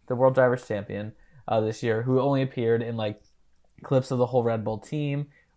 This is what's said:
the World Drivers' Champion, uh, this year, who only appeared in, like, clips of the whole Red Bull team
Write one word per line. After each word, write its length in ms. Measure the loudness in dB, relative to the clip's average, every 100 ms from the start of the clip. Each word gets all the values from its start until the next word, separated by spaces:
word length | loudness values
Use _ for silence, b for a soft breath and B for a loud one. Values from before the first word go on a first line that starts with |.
| -8
the 100 | 2
World 180 | 4
Drivers' 320 | 6 4 2 -4
Champion, 460 | -8 -6 -8 -10 b b b -2
uh, 120 | 0
this 220 | 0 -2
year, 200 | -2 -2
who 180 | 2 2
only 220 | 2 2
appeared 400 | 0 -2 0 0
in, 140 | 0 -4
like, 260 | -4 -6 _ _ _ _ _ _
clips 280 | -2 0 0
of 80 | 0
the 80 | 2
whole 160 | 2
Red 220 | 2 0
Bull 140 | -4 -6
team 500 | -6 -6 -4 -4 -6 b b